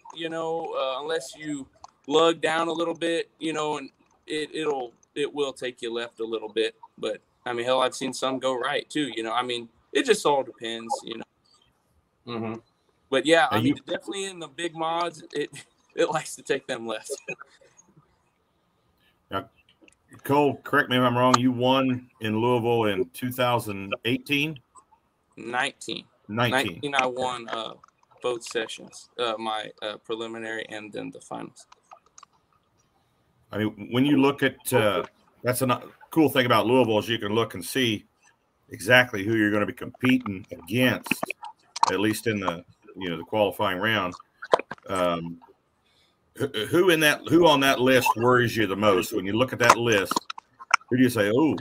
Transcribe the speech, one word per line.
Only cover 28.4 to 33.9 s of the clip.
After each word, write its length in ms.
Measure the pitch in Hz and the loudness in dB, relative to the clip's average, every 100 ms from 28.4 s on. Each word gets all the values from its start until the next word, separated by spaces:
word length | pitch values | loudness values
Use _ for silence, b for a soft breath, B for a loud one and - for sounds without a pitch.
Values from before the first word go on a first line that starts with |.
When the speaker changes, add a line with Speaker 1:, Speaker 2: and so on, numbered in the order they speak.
Speaker 1:
sessions, 640 | - 117 113 - - - - - | -6 -6 -6 -10 -16 -20 -16 -6
uh, 160 | 117 110 | -4 -4
my, 340 | 110 107 107 - | -6 -6 -8 -10
uh, 160 | 107 107 | -10 -10
preliminary 680 | - 113 113 113 113 113 - | -8 -8 -8 -10 -10 -10 -10
and 220 | 107 107 | -14 -12
then 180 | 110 107 | -12 -12
the 100 | - | -14
finals. 440 | - 117 110 - - _ _ - _ _ _ _ _ _ _ _ _ _ _ _ _ _ _ | -14 -12 -12 -18 -20 _ _ -20 _ _ _ _ _ _ _ _ _ _ _ _ _ _ _
Speaker 3:
I 80 | 101 | -4
mean, 280 | 107 104 101 | -4 -4 -2